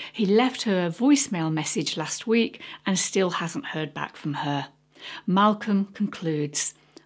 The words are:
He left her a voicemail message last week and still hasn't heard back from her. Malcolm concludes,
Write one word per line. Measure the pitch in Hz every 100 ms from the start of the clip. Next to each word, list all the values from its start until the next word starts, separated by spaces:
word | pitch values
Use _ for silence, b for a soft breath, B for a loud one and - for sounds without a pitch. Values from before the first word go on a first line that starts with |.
| B
He | - 196
left | 214 254 -
her | 220 185 175
a |
voicemail | 165 262 277 - 175 160
message | 156 151 160 156 165
last | 151 - 226
week | 233 226 - B B 202
and | 185
still | - 190 185
hasn't | - 170 165 -
heard | 156 151
back | 151 147 -
from | 156 143
her. | 147 143 139 _ _ B B B -
Malcolm | 185 214 208 220 196 196
concludes, | - 202 - 165 151 147 - - - b b